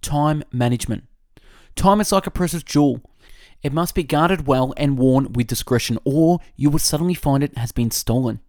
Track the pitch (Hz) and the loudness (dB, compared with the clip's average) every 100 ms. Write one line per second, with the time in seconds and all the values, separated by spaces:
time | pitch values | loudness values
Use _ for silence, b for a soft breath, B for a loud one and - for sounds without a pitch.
0 | - 147 147 151 - 123 120 120 - - | -4 0 0 0 -4 -2 0 0 -4 -8
1 | - _ _ _ b b b - 190 202 | -8 _ _ _ b b b 0 2 2
2 | 208 196 185 - 175 165 - 147 147 120 | 2 -2 -2 -4 -4 -4 -4 2 2 0
3 | - b b b b b 147 143 175 - | -10 b b b b b -6 -4 -4 -4
4 | 151 151 165 185 143 131 131 - 143 139 | -2 2 2 0 2 2 2 0 -2 2
5 | 131 131 139 120 117 - - 123 - 117 | 4 4 2 -2 -2 -2 0 0 0 -4
6 | - 139 160 175 b b 143 147 - 151 | -2 2 2 2 b b 2 2 0 0
7 | 175 180 151 139 143 - 117 - 117 - | -2 -2 0 0 0 -4 -6 -2 -2 -2
8 | - 120 127 107 | -2 0 0 -6